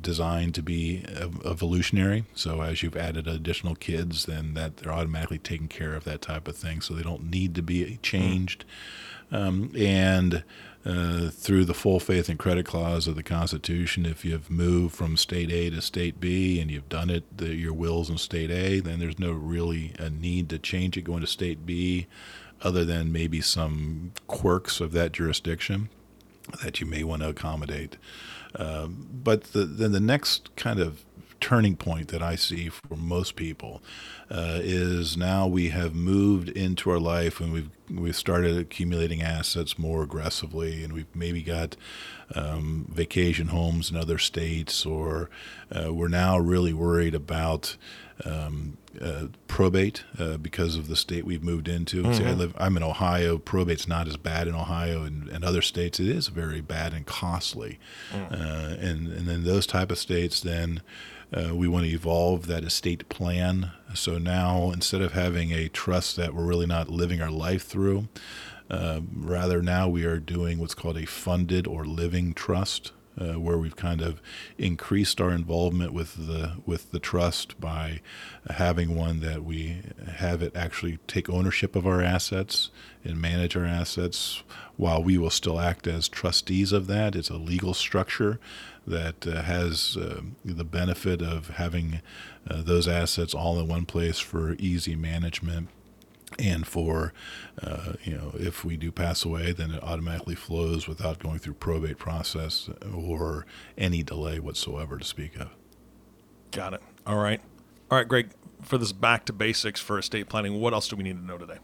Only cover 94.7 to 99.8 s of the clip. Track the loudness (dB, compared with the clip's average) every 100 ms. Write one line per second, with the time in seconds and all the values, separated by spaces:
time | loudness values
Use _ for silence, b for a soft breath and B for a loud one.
94.7 | 0 0 -2 -2 0 -2 -2 -4 -4 -6
95.7 | -12 -20 -20 -20 -20 -16 -2 0 0 0
96.7 | 0 0 2 0 B B B B -12 -8
97.7 | -6 -6 -8 -6 -6 -6 -4 -4 -4 -4
98.7 | -4 -4 -2 0 0 -2 0 -2 -2 -4
99.7 | -4